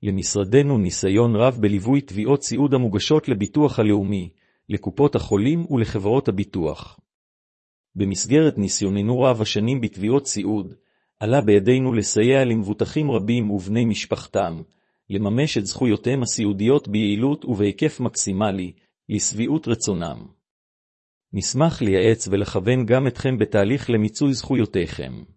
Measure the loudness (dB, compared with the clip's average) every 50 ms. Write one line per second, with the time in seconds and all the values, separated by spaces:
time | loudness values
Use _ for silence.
0 | -2 -2 -2 -2 -4 -2 -2 -2 -2 4 4 4 4 4 2 2 2 0 -2 -2
1 | -2 2 2 4 4 4 4 4 2 2 2 2 0 0 0 0 0 2 0 0
2 | 0 -2 -6 -4 0 0 0 0 0 -4 -2 0 0 2 2 2 2 2 0 -2
3 | 0 2 2 2 2 0 -2 -2 -2 -2 0 2 2 2 2 2 2 2 2 2
4 | 2 -2 -4 -4 -6 -8 _ _ _ _ _ _ _ _ -8 -6 -6 -6 -2 2
5 | 0 2 2 0 -2 0 0 2 2 2 0 0 -2 -2 -2 -2 -2 -2 -2 -4
6 | -2 0 0 0 0 0 -2 -2 -4 -6 -4 -4 -4 -4 -6 -8 -14 -20 -20 _
7 | _ _ _ _ _ _ _ _ _ _ _ _ _ _ _ _ _ _ _ -4
8 | -2 -2 -2 -4 -2 2 4 4 4 4 2 0 -2 -2 -2 -2 -2 0 0 0
9 | 0 0 0 2 2 2 2 2 0 -2 -2 -2 0 0 -2 -2 -4 -6 -6 -4
10 | -2 0 0 0 0 -2 -6 -4 -4 -2 -4 -4 -6 -8 -14 _ _ _ _ _
11 | _ _ _ _ -2 0 0 2 4 4 4 4 6 4 2 2 2 0 0 -2
12 | -2 0 0 2 2 4 4 4 2 2 0 0 0 -2 -2 -2 -2 -4 -2 -2
13 | -2 0 0 -2 0 0 0 0 0 0 -2 -2 -2 -2 -2 0 0 0 0 -2
14 | -4 -6 -6 -6 -6 -4 -2 -2 -2 -2 -4 -10 -14 _ _ _ _ _ _ _
15 | _ _ -4 -2 -2 0 0 0 0 0 0 -2 -4 -4 -4 -2 0 2 2 0
16 | 0 -2 -2 -2 -2 -4 -2 -2 0 -2 0 0 2 2 2 2 2 0 -2 0
17 | 0 0 0 0 0 0 -2 -2 -4 -6 -2 0 0 0 0 0 -2 -2 -2 -2
18 | -6 -4 -4 -4 -4 -4 -2 0 0 -2 -2 -4 -6 -8 -12 _ _ _ _ _
19 | _ _ -6 -4 -4 -4 -4 -4 -2 -2 -2 -2 0 -2 -2 -2 -2 -4 -4 -4
20 | -4 -8 -10 -12 -16 -20 _ _ _ _ _ _ _ _ _ _ _ _ _ _
21 | _ _ _ _ _ _ -8 -6 -6 -4 0 2 2 2 2 0 0 2 2 4
22 | 4 4 4 2 0 -2 -2 -2 -2 -2 -4 -4 0 0 0 0 2 2 2 2
23 | 2 0 -4 -2 -4 -2 0 0 -2 0 2 0 2 2 0 -4 -2 0 0 2
24 | 2 0 0 0 0 0 0 -2 -2 -2 0 0 0 0 0 -2 -4 -4 -6 -10
25 | -10 -12 -12 -14 -16 -20 _